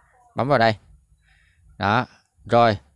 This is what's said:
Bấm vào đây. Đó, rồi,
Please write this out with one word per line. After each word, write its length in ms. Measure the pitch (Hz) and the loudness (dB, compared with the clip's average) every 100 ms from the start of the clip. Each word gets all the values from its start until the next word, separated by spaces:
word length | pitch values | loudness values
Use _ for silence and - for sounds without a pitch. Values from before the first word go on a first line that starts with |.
| _ _ _ - | _ _ _ -8
Bấm 120 | 127 | -2
vào 100 | 135 | 0
đây. 180 | 113 107 _ _ _ _ _ _ _ _ _ - | 0 -2 _ _ _ _ _ _ _ _ _ -8
Đó, 280 | 98 113 117 _ _ _ - | -4 -2 -4 _ _ _ -2
rồi, 320 | 117 117 101 - | 2 2 0 -8